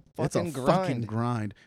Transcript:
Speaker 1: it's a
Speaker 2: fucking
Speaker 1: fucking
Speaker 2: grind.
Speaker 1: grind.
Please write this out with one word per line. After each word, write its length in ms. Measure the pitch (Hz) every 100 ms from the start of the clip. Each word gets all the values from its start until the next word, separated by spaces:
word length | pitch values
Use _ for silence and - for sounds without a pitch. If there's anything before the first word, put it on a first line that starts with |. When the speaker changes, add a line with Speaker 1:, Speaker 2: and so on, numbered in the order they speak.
| - -
Speaker 1:
it's 160 | 156 -
a 20 |
Speaker 2:
fucking 120 | 175
Speaker 1:
fucking 120 | 131 127 180 185 123
Speaker 2:
grind. 40 | 110
Speaker 1:
grind. 460 | 110 117 120 107 -